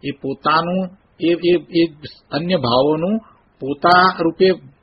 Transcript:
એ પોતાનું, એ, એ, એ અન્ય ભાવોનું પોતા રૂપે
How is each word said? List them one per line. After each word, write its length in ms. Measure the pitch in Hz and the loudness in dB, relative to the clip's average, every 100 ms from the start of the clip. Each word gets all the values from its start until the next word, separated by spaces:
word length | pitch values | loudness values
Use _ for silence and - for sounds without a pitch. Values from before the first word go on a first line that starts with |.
એ 60 | 143 | -10
પોતાનું, 760 | 135 135 135 - 156 170 180 185 - _ _ | -10 -10 -6 -2 -2 -2 -4 -6 -12 _ _
એ, 120 | 160 | -2
એ, 200 | 170 170 | 0 0
એ 320 | 175 151 170 165 147 143 - _ | 0 0 -2 -2 -4 -20 -20 _
અન્ય 260 | 143 170 180 | -8 -2 -2
ભાવોનું 640 | 123 123 143 156 170 220 - _ _ _ | 0 2 2 0 -2 -4 -6 _ _ _
પોતા 560 | 131 143 170 180 185 185 | -10 -2 2 4 4 2
રૂપે 300 | 165 165 185 175 135 _ | -4 2 2 2 -6 _